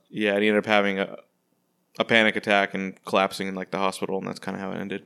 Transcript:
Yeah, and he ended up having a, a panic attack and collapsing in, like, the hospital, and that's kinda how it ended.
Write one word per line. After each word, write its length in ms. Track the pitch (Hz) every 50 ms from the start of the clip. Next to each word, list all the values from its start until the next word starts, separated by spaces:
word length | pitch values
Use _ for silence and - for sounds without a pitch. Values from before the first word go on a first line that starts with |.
| _ _
Yeah, 240 | - - 107 104 101
and 80 | 101 107
he 60 | 107
ended 140 | 104 104 98
up 40 |
having 320 | 110 107 104 101 101 95 95
a, 180 | 98 - - - - _ _ _ _ _ _ _ _ _ _ _ _ _ _ -
a 60 | 110
panic 300 | - 117 113 110 107 -
attack 380 | 107 - 110 101 101 98 98 -
and 300 | 98 95 95 95 _ -
collapsing 420 | - - 98 95 98 - - 95
in, 80 | 95 95
like, 160 | 92 92 -
the 60 | -
hospital, 400 | 95 98 95 95 - 101 98 95 95
and 80 | 95
that's 120 | 98 92 -
kinda 200 | - 98 95 98
how 120 | 95 95
it 60 | 95
ended. 280 | 90 95 98 98 98 -